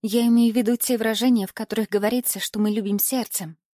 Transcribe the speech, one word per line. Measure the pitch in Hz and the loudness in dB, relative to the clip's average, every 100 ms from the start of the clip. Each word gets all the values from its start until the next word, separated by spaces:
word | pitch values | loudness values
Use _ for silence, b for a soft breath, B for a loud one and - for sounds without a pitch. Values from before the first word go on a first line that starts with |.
Я | 220 226 233 | 0 0 4
имею | 233 233 | 4 4
в | 220 | 2
виду | 220 240 | 0 0
те | - 240 | 0 0
выражения, | 226 214 247 240 190 | 0 0 2 2 0
в | |
которых | - 214 - 214 | -8 -6 -4 -2
говорится, | 208 208 247 - 196 | 0 0 -2 -2 -6
что | - 214 | -6 -2
мы | 214 | 0
любим | 214 202 202 | 0 -2 -2
сердцем, | - 262 226 - 165 160 _ | -2 -2 -4 -6 -8 -14 _